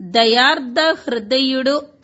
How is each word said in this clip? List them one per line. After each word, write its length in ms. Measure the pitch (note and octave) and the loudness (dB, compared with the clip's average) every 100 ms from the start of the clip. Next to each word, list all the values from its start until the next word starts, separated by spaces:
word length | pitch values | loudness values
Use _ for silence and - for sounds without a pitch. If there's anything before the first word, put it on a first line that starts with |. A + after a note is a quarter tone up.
దయార్థ 800 | F3+ A3+ A3+ A#3 C4 D#4 B3 B3 D#4+ D#4+ | -2 2 4 4 2 2 -2 -2 0 -2
హృదయుడు 840 | - A#3 G#3 C4 C4+ C4 C4 D4 D4 _ | -4 -6 -2 -2 0 0 0 -2 -6 _